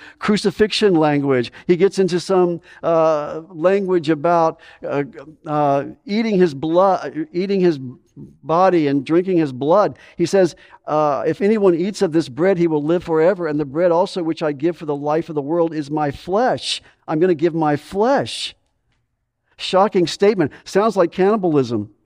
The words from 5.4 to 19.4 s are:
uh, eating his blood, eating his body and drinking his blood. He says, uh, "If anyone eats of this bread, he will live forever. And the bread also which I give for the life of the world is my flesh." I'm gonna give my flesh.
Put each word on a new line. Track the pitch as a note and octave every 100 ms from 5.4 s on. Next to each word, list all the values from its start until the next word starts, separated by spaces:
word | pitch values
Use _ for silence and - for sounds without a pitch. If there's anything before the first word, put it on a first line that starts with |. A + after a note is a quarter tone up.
| D#3
uh, | D3+ D3 C#3 B2 B2+
eating | - G#3 A3+ G3
his | F3+
blood, | C#3 D#3+ E3+ G3 F3+ C#3+ C#3 D#3
eating | E3+ G3 G3
his | F3+ D3
body | B2+ B2 _ - C#3+ _ C3+ D#3+ F#3+ F3+ D3
and | C#3 C3
drinking | E3 F#3 F3+
his | D3+
blood. | B2+ C#3 F#3+ F3+ B2 - -
He | E3+
says, | G3 F3+ - - - -
uh, | D3+ D3+ C3 -
"If | D#3+
anyone | G3+ A3 G3
eats | E3 F#3+ G3
of | F#3+
this | D#3 D3
bread, | B2 F3+ F#3
he | E3+
will | D3+
live | D3 F3
forever. | E3+ D#3+ E3 F#3+ E3
And | D3
the |
bread | D3 C#3+ F3+
also | E3+ F#3+ F#3+
which | E3 D#3+
I | D#3+
give | C#3+ E3 F3
for |
the | D3+
life | C#3+ D3 D#3 E3
of |
the | D3+
world | C#3 E3+ E3
is | D#3 C#3
my | D3+ D3
flesh." | - - G3 B3 C#3 - - _ _ -
I'm | E3
gonna | F#3
give | D#3+ E3+
my | D#3+ D3+ D3
flesh. | - G3 A3+ C#4 A#2+ - - - _ _ _ _ _ _ _ _